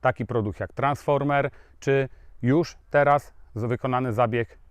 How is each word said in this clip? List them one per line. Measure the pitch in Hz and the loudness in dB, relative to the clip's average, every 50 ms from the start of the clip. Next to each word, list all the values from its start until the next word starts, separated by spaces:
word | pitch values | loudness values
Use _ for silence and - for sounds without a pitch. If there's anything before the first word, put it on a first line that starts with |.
taki | - 131 123 - 120 | 0 0 -2 -2 -6
produkt | - 120 120 107 104 92 - | -4 -2 -2 -2 -2 -6 -6
jak | 101 92 - | -10 -10 -6
Transformer, | - 131 139 143 - - - 143 139 143 143 143 143 139 139 - - - _ - - | -4 -2 -2 -2 -2 -2 0 0 0 0 0 0 0 0 -2 -6 -10 -20 _ -20 -8
czy | - 143 139 139 135 131 - - - - - - | -2 0 0 0 0 -2 -8 -18 -20 -20 -16 -4
już | - 120 135 165 170 - - - - - | 0 2 2 2 2 -2 -6 -20 -18 0
teraz | - 147 147 143 143 143 - - - - - - - | 2 2 4 4 4 2 2 -6 -20 -20 -20 -12 -8
z-, | 110 110 | -6 -4
wykonany | 120 123 117 - 127 127 127 131 127 110 | -4 -4 -4 -2 -2 -2 0 -2 -2 0
zabieg | 107 123 113 110 120 117 - - - - - | 0 0 2 2 -2 -4 -4 -8 -20 -20 -20